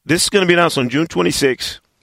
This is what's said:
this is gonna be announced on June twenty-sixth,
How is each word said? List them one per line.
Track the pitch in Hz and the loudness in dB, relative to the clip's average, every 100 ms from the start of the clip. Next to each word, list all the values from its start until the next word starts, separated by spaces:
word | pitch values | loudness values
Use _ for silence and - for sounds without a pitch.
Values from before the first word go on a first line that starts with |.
this | 120 170 | -4 -2
is | - | 0
gonna | 202 180 | 2 2
be | |
announced | 175 170 139 | 4 2 0
on | 120 | -2
June | 139 165 | -2 -2
twenty-sixth, | 175 170 - 139 120 - - _ _ | -2 -2 0 0 -2 -8 -12 _ _